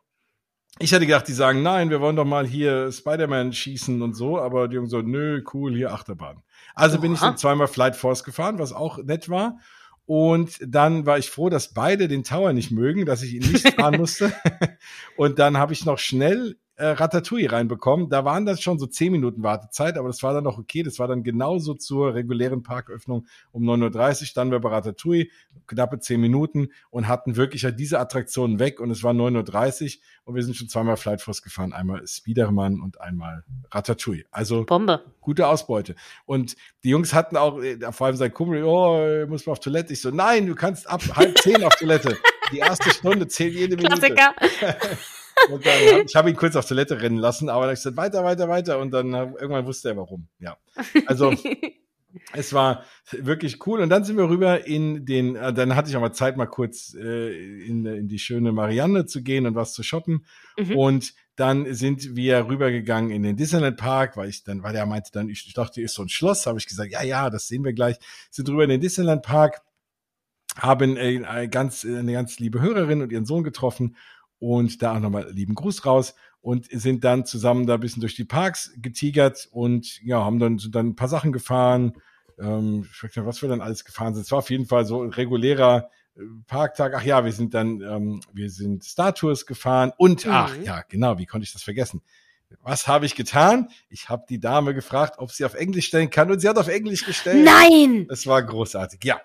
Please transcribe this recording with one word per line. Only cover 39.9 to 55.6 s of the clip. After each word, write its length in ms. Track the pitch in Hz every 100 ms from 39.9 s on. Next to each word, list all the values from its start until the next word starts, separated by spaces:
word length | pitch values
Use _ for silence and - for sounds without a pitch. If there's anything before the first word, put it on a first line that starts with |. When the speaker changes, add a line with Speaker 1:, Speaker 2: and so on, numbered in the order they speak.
Speaker 1:
Ich 80 | 135
so, 120 | 127
„Nein, 340 | 147 196 233 196
du 100 | 156
kannst 340 | 175 180 -
ab 120 | 175 -
halb 240 | - 180 180
zehn 220 | 190 220
auf 140 | 180 -
Toilette.“ 400 | 160 156 139 113 466 - 440
Die 60 | 143
erste 300 | 180 180 -
Stunde 380 | - 175 202 175
zählt 260 | - 170
jede 220 | 175 185 175
Minute. 400 | 311 185 269 233
Speaker 2:
Klassiker. 180 | 277 - 370 -
Speaker 1:
<laughs> 560 | 196 - 214 180 - - - - 523
Und 180 | 285 -
dann 280 | - 427
hab, 120 | 381 415
ich 100 | 160
hab 120 | 165
ihn 80 | 165
kurz 200 | 165 151
auf 120 | -
Toilette 340 | 131 135 131
rennen 160 | 117 117
lassen, 320 | 117 120 151
aber 120 | 123
dann 80 | 131
hab 40 | 131
ich 20 |
gesagt, 140 | 135 127
„Weiter, 260 | 190 196
weiter, 260 | 180 180 175
weiter.“ 300 | 175 170 139
Und 120 | 135
dann 240 | 127 127 127
hab, 240 | 127 135
irgendwann 260 | 139 139 127
wusste 240 | 131 123
er, 80 | 104
warum. 300 | 92 95 82 _
Ja. 180 | 87 82 _ - 254 302 -
Also, 280 | 131 139 - 277 269 - -
Speaker 2:
<laughs> 500 | _ _ _ 185 -
Speaker 1:
es 200 | - 139
war 300 | 139 135 127 - _ _
wirklich 540 | - 135 156 160 - -
cool. 140 | 226
Und 80 | 170
dann 140 | 185
sind 140 | 202 214
wir 100 | 175
rüber 360 | 175 185 180 -
in 380 | 151 156 151 131
den, 300 | 131 127 123
äh, 180 | 131
dann 220 | 123